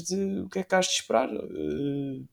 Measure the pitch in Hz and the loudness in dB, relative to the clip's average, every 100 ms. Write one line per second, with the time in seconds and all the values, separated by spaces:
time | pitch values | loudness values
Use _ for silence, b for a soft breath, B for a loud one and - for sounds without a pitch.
0 | 170 190 196 196 190 190 185 185 185 - | -2 0 0 -2 -4 -4 2 4 4 0
1 | - - - - - - 76 - 143 143 | 2 2 2 -2 -6 -4 -2 0 0 -2
2 | 139 135 135 | -4 -6 -12